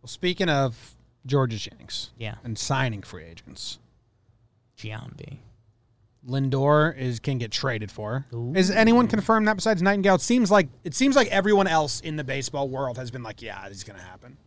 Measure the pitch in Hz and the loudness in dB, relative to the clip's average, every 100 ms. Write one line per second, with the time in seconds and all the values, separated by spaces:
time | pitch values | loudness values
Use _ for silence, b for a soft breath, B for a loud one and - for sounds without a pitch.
0 | - - 180 180 185 143 135 117 - - | -16 -6 -4 0 0 2 0 -2 -18 -20
1 | _ _ 131 139 131 110 107 - - - | _ _ -2 0 0 -2 -10 -14 -14 -12
2 | - _ 113 107 123 107 - 135 131 104 | -12 _ -12 -10 -10 -8 -4 -2 -2 -4
3 | 92 90 80 85 - - - - _ _ | -12 -18 -18 -20 -20 -16 -14 -14 _ _
4 | _ _ _ _ _ _ _ _ 110 107 | _ _ _ _ _ _ _ _ -14 -14
5 | - - - - - _ _ _ _ _ | -16 -16 -18 -18 -20 _ _ _ _ _
6 | _ _ 123 135 135 135 139 151 156 143 | _ _ -8 -4 -2 0 4 4 4 0
7 | 127 117 - 131 117 - - 117 104 - | -6 -4 -4 -4 -4 -4 -4 -4 -8 -10
8 | 107 127 135 117 117 170 185 202 220 240 | -6 -6 -8 -8 -4 2 2 4 6 6
9 | 233 220 196 220 214 214 214 208 185 202 | 4 0 2 2 4 0 0 2 2 4
10 | 196 185 - 247 214 202 156 - 180 - | 4 4 4 2 6 4 4 -4 -10 0
11 | 269 269 240 196 196 202 190 160 147 - | 4 4 4 2 4 4 4 2 0 -4
12 | 165 151 135 135 131 143 139 135 135 120 | -6 -8 -6 -6 -4 -4 -4 -2 -6 -6
13 | 127 127 113 107 113 98 98 98 - 98 | -10 -10 -12 -14 -14 -12 -14 -16 -16 -16
14 | 92 92 123 143 | -18 -20 -20 -20